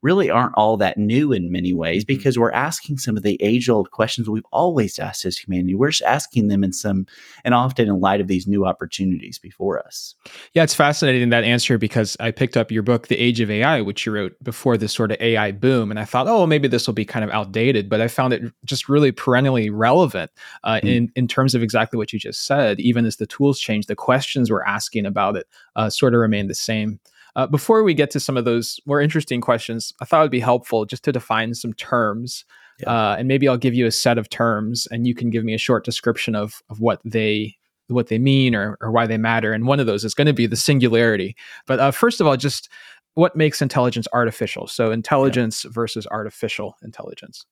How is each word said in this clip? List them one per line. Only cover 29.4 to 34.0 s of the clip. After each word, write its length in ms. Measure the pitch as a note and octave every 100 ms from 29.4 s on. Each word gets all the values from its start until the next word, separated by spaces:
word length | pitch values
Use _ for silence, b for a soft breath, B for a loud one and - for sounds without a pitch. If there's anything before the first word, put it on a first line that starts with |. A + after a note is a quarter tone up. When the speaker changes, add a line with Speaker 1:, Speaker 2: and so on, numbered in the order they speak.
Speaker 2:
questions, 520 | A#2 A#2 - A2+ - -
I 60 | B2+
thought 160 | E3
it'd 100 | D#3
be 80 | B2+
helpful 460 | A#2 B2 - A#2 G#2+
just 180 | C3+ -
to 60 |
define 440 | B2+ - A2 A2+ A#2
some 180 | A#2+
terms. 720 | G#2+ - B2 A2 G#2 B2 - - b b b
Speaker 1:
Yeah. 120 | -
Speaker 2:
Uh, 240 | A#2 G#2+ G2
and 100 | B2+
maybe 200 | C3+ C#3
I'll 100 | B2
give 160 | C3
you 140 | A#2+ A#2
a 40 |
set 280 | -